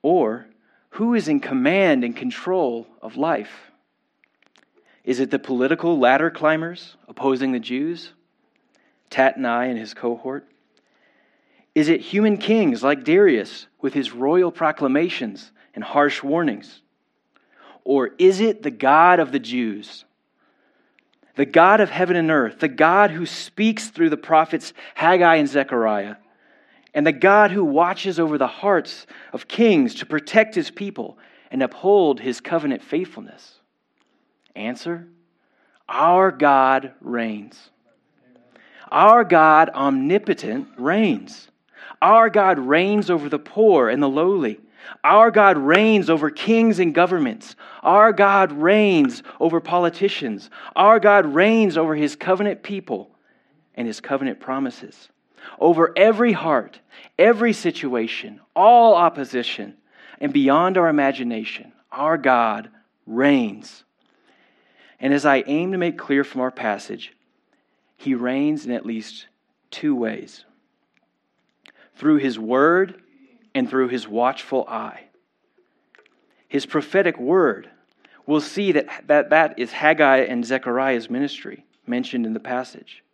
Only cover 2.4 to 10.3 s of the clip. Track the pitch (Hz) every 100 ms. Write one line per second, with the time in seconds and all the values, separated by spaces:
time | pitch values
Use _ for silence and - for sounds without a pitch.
2.4 | 180 185 143 117 113 _ 110 127 160 131
3.4 | 104 - _ _ _ _ _ _ _ _
4.4 | _ _ _ _ _ _ - 127 131 135
5.4 | - 123 131 160 170 160 123 135 165 -
6.4 | 156 160 165 175 - _ _ 117 139 127
7.4 | 131 127 113 127 156 170 - _ _ _
8.4 | _ _ _ _ _ _ _ - 131 131
9.4 | 127 120 127 120 110 - 123 117 131